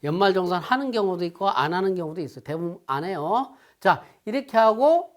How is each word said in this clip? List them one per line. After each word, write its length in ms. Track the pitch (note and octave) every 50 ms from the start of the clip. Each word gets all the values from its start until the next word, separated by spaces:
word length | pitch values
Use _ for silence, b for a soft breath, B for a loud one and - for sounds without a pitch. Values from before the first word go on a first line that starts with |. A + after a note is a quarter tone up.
| -
연말정산하는 880 | D3 D#3 F3+ G3 G3 F#3 F#3 F3+ F3 F#3 F3 D#3+ - B3+ C4 C#4 C4+
경우도 340 | A#3 A3 G#3 F#3+ F#3 E3+ F3
있고 240 | E3+ E3+ - G3 G3
안 240 | - - C3+ D3+ E3+
하는 220 | F3+ F#3+ G3 F#3+
경우도 260 | F3+ E3+ D#3 D#3+ F3+
있어요. 220 | E3 C3 - C3 -
대부분 360 | - D3+ D#3+ E3+ E3+ F3 F3 _
안 180 | - C3+ C#3 D#3
해요. 500 | F#3 G3 D#3+ D3 D#3+ G3+ A#3+ C4+ C4 b b b b b b
자, 240 | - G3 E3+ - B B B B B
이렇게 320 | - G#3+ C#4 C4+ - - A3+
하고 520 | A3+ A3 G#3+ A3 C4 D4 E4 F4 F4 - _